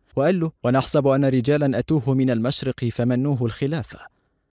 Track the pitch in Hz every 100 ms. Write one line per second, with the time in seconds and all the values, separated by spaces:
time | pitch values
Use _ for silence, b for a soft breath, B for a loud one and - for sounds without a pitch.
0 | _ - 143 185 160 - 123 131 - 156
1 | 139 135 139 131 120 147 143 117 - 160
2 | 127 131 131 117 120 - 139 - 120 -
3 | 120 123 139 135 120 - 139 160 - -
4 | - _ _ _ _